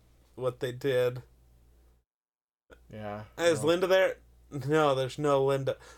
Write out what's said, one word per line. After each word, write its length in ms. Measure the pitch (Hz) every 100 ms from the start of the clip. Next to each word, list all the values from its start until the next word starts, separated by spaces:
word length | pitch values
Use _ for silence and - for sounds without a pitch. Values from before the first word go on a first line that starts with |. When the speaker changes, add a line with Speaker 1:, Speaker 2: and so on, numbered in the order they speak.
| _ _ _ -
Speaker 1:
what 240 | 127 127
they 120 | 127
did. 520 | 123 143 127 123 123 - _ _ _ _ _ _ _ _ _ _ _ _ _ _ - -
Speaker 2:
Yeah. 300 | 107 104 104 107 -
Speaker 1:
"Is 240 | 170 147
Speaker 2:
No. 60 | 147
Speaker 1:
Linda 200 | 175 180
there?" 300 | 190 190 - _ _ _
"No, 420 | 139 127 156 147 131
there's 220 | 127 -
no 260 | 147 139
Linda." 340 | 135 135 135 - -